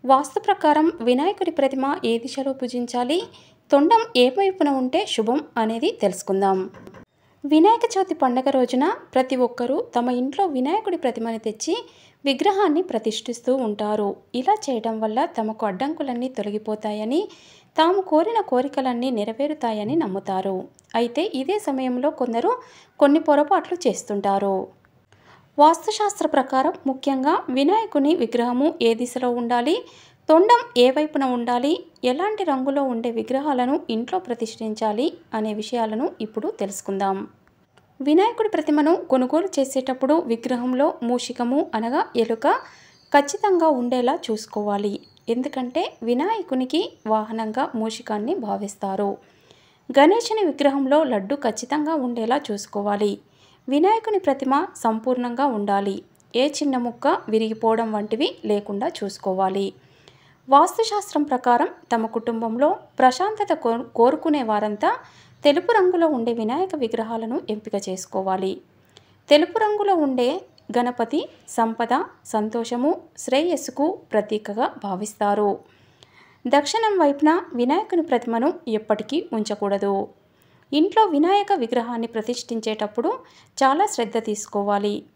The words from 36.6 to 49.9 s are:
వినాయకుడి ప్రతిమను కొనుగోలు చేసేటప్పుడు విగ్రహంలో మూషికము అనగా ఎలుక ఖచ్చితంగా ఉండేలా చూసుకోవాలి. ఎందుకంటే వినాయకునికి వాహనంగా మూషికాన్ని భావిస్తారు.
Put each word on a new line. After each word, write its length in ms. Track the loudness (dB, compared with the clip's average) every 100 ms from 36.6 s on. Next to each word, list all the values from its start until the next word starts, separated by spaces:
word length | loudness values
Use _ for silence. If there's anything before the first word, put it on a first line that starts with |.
| -8 -8 -6 -2 -2 -2 -8 _ _ _ _ _ _ _
వినాయకుడి 480 | 2 4 4 0 -2
ప్రతిమను 460 | 0 0 2 4 2
కొనుగోలు 540 | 2 2 2 0 0 -2
చేసేటప్పుడు 540 | -2 -2 -4 -2 2
విగ్రహంలో 800 | 2 2 -4 -2 -4 -2 0 0 0
మూషికము 680 | -4 -4 -4 -4 -2 0 0 -4
అనగా 300 | -2 -2 -2 0
ఎలుక 320 | 0 0 0 0 -4 -20 -20 _ _
ఖచ్చితంగా 560 | 2 4 -2 2 4 4
ఉండేలా 520 | 2 0 0 0 -2 -4
చూసుకోవాలి. 680 | -6 -6 -6 -2 -2 -2 -6 -12 _ -4
ఎందుకంటే 680 | -4 -2 -6 -4 -2 -4 -4
వినాయకునికి 920 | -2 0 0 -2 -2 -2 0 -2 -2 -8 -2
వాహనంగా 640 | -2 0 -6 -4 -2 -4 -2
మూషికాన్ని 600 | -4 -6 -6 -4 -2 -4
భావిస్తారు. 840 | -4 -4 -6 -6 -6 -2 -2 -4 _ _ _ -20 _ _ 0